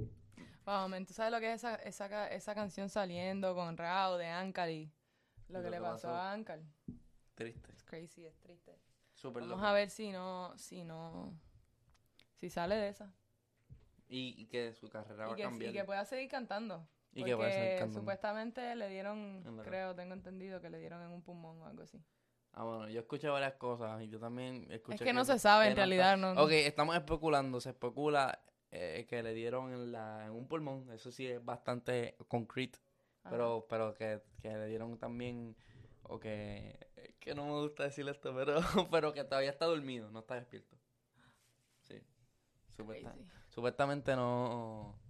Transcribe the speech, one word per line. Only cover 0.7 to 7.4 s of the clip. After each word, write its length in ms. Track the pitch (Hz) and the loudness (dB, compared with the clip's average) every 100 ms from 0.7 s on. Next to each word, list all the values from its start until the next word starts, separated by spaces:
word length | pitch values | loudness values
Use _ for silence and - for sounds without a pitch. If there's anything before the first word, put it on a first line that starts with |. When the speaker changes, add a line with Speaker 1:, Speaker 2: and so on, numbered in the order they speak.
| 202 190 | 0 0
Speaker 1:
man, 180 | 185 190 | -2 -6
¿tú 80 | |
sabes 180 | 185 226 | -2 2
lo 80 | 233 | 2
que 120 | 226 | 0
es 40 | 226 | -2
esa, 120 | 233 220 | -2 -4
esa 320 | 208 - 202 | -6 -8 -6
ca-, 180 | 208 202 | -2 -2
esa 260 | 196 - 208 | -4 -4 -2
canción 340 | 208 185 196 | -2 -2 -2
saliendo 640 | 208 190 175 185 196 190 180 | 0 0 0 -2 0 2 2
con 200 | 175 165 | -2 -2
Rauw 420 | 170 185 190 180 | 0 4 4 2
de 100 | 170 | 0
Ankar 420 | 170 190 185 175 | -2 -2 -2 -2
y 220 | 156 156 - _ _ _ - - | -2 -8 -16 _ _ _ -20 -12
lo 100 | 185 | -6
Speaker 2:
¿Y 40 | |
Speaker 1:
que 60 | 180 | -4
Speaker 2:
lo 0 | |
Speaker 1:
le 60 | 175 | -4
Speaker 2:
que 40 | |
Speaker 1:
pasó 240 | 170 165 170 | -4 -4 -4
Speaker 2:
pasó? 20 | 170 | -2
Speaker 1:
a 160 | 190 | -2
Ankar? 300 | 208 214 160 160 - - - - - _ | -4 -6 -10 -14 -18 -14 -14 -14 -20 _
Speaker 2:
Triste. 360 | - | -10